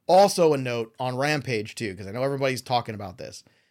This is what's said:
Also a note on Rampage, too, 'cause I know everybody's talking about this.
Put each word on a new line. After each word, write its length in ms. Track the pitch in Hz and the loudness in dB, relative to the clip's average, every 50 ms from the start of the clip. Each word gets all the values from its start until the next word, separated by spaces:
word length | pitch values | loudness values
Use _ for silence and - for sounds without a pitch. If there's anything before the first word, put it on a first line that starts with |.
| _ | _
Also 480 | - 175 190 202 190 - 180 170 156 147 | 4 6 8 8 6 6 4 4 4 4
a 20 | |
note 380 | 135 131 123 120 117 113 - _ - | 2 0 -2 -4 -4 -4 -6 _ -6
on 200 | 127 127 127 127 | -6 -4 -2 -2
Rampage, 560 | 139 147 151 143 127 131 120 107 107 107 - | 0 0 0 -2 -2 -2 -2 -4 -4 -6 -8
too, 200 | - 117 101 92 | -8 -8 -8 -8
'cause 120 | 98 98 | -8 -10
I 60 | 95 | -8
know 100 | 104 127 | -6 -4
everybody's 400 | 131 139 143 135 139 135 131 117 | -4 -2 -2 -2 -2 -2 -2 -4
talking 320 | - - 123 120 117 - 107 | -4 -2 -2 -2 -2 -4 -10
about 240 | 101 98 92 90 - | -10 -12 -12 -12 -14
this. 260 | - - - - - _ _ _ _ _ | -16 -16 -16 -18 -20 _ _ _ _ _